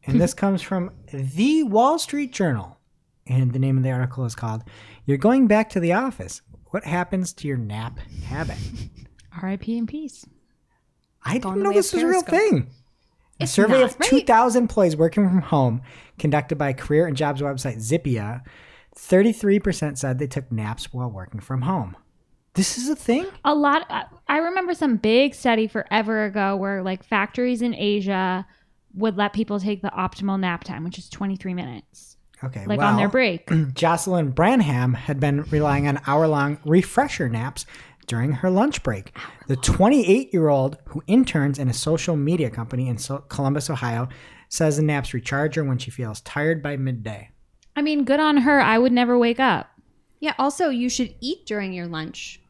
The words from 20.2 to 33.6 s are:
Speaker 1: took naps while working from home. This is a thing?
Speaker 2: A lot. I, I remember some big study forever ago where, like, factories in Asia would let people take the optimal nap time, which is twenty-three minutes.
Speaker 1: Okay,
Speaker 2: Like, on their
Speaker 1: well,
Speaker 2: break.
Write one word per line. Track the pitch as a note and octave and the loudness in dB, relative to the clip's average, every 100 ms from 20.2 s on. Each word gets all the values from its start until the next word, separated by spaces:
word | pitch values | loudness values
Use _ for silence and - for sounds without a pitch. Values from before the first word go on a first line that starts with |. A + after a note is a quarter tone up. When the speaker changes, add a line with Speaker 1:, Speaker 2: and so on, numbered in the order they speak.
| D3 | -4
Speaker 1:
took | C#3+ C3 | -6 -6
naps | A2 G#2+ A2 - | -6 -6 -8 -10
while | B2 B2 | -8 -8
working | G2+ A2 G#2+ | -10 -12 -14
from | - C3 | -6 -4
home. | B2+ F#3 G2+ F2 _ _ _ _ _ - | -2 -2 -4 -12 _ _ _ _ _ -2
This | G3 - | -2 -2
is | B3+ | -4
a | D4+ | -4
thing? | - B3 F#4+ - C#4 | 0 0 -2 -4 0
Speaker 2:
A | D4+ | 2
lot. | D4 C#4+ - | 2 2 -2
I, | - - - - | -8 -10 -18 -2
I | C#4+ | -2
remember | E4 F#4+ F4+ | 0 -2 -2
some | E4+ D4+ A3+ | -2 0 2
big | A3 A#3 C#4+ - | 4 4 4 0
study | B3+ A3+ A3 | 0 2 0
forever | A3 - G#3+ G#3+ A3 G#3+ | -4 -2 -2 0 -2 -2
ago | G3+ G3 G3 | -2 -2 -2
where, | G3 G3 | -2 -4
like, | F#3 F#3+ | -4 -6
factories | - G#3+ G#3 - B3 B3 | -2 -2 -2 -2 -2 0
in | A#3+ | -2
Asia | - G#3 G#3 F#3+ F#3+ F#3 F#3 G3 _ _ _ _ | -2 0 0 0 -2 0 -2 -6 _ _ _ _
would | F#3+ A3 F#3+ | -4 -4 0
let | G3+ | -2
people | G#3 A3 G#3 | -2 -2 -2
take | F#3+ G#3 | -2 -4
the | G3 - | -6 -4
optimal | F#3 - G3 G3 | -6 -4 -4 -2
nap | F#3 E3+ - | -2 -4 -8
time, | F3+ | -8
which | E3 F3+ | -8 -10
is | - | -16
twenty-three | - G3 F#3+ F#3+ | -8 -6 -4 -6
minutes. | F3+ D3+ A2+ _ - - _ _ _ | -8 -8 -12 _ -20 -20 _ _ _
Speaker 1:
Okay, | C3 C3 G3 | -10 -8 -4
Speaker 2:
Like, | G#3 | 0
on | G3+ G#3 | 2 4
their | G3+ | 2
Speaker 1:
well, | |
Speaker 2:
break. | B3 A#3+ E3+ - D#3+ | 2 0 -2 0 0